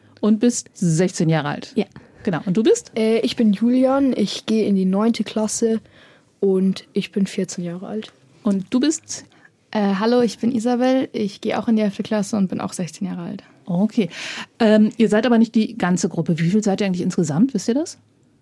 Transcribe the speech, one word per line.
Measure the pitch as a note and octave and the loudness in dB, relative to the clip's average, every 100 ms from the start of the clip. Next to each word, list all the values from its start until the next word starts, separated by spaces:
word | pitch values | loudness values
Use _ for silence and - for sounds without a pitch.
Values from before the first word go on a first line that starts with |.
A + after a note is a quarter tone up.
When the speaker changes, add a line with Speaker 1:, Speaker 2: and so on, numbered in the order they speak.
| _ - | _ -4
Speaker 1:
Und | G#3+ A3 | 0 2
bist | B3 A#3+ - | 2 0 -6
sechzehn | - F3 D#3+ F3+ - D#3+ | -2 0 2 0 0 0
Jahre | D#3+ C#3+ | 2 0
alt? | D3 - - | -6 -6 -4
Speaker 2:
Ja. | - - - - | -6 -8 -20 -8
Speaker 1:
Genau. | - D#3+ | -4 -4
Und | - F3+ | -2 0
du | |
bist? | A#3 A#4 - - | 2 2 0 -2
Speaker 3:
Äh, | A3 A3 | 0 2
ich | B3+ - | 0 2
bin | A3+ | 2
Julian, | F#3+ A#3 B3+ C4 C4+ C#4 - | 2 2 2 2 2 2 0
ich | G3 - - | -2 -4 -2
gehe | A3 G3+ | 0 2
in | |
die | G3 | 2
neunte | F#3 F#3+ A3 A3+ | 2 2 0 0
Klasse | G#3+ - G#3+ - A3+ A3+ - - - _ _ - | -4 -4 -4 -2 0 -2 -6 -20 -20 _ _ -4
und | G3 F#3+ F#3+ F#3+ - | 0 2 2 0 -4
ich | - F#3 | -6 -4
bin | - F#3+ | -2 -2
vierzehn | - F#3 - | -2 -6 -6
Jahre | F3 F3 G3 | -8 -8 -10
alt. | G#3+ G#3+ _ _ _ | -12 -12 _ _ _
Speaker 1:
Und | - G3 F#3 | -2 -2 -2
du | B3+ | -2
bist? | C#4+ D#4 - - - _ - _ - | 0 -2 -6 -16 -18 _ -20 _ -8
Speaker 4:
Äh, | G#3+ G3+ F#3+ | -2 0 0
hallo, | A3 B3 | 2 2
ich | A#3+ - | 2 0
bin | A3+ | -2
Isabel, | A3+ A3+ A#3+ B3+ C4 - | -2 -2 0 2 0 0
ich | A#3 G3+ - | -4 -6 -6
gehe | G#3+ - | -4 -4
auch | G#3+ | 0
in | A3 | 2
die | |
elfte | G#3+ G3+ | 0 -2
Klasse | G3+ G#3+ G3 G#3+ | -4 -4 -2 -2
und | F#3+ | -2
bin | G#3+ | -2
auch | F#3+ | -8
sechzehn | - E3+ - F#3 | -6 -8 -8 -10
Jahre | F3+ | -8
alt. | E3+ G3+ - _ - | -10 -12 -16 _ -4
Speaker 1:
Okay. | F3 G#3 - F3+ - - - - - | 0 0 0 -2 -4 -12 -12 -12 0
Ähm, | A3 G#3+ G#3+ - | 4 6 4 4
ihr | A3 | 2
seid | G#3 B3 | 4 4
aber | A#3 | 4
nicht | A3+ | 4
die | A3+ G#3+ - | 2 0 -2
ganze | F3+ F3+ F#3+ | 0 0 0
Gruppe. | E3+ E3 D#3+ | -2 -2 0
Wie | E3 | 2
viel | G#3+ | 2
seid | G#3 F#3+ | 2 0
ihr | G3+ | 0
eigentlich | F3+ | -2
insgesamt? | F#3 F3 E3 D3 C4 | -2 0 0 2 2
Wisst | G3+ - | 2 -2
ihr | |
das? | A#3+ F4 - _ _ _ _ | -2 -2 -10 _ _ _ _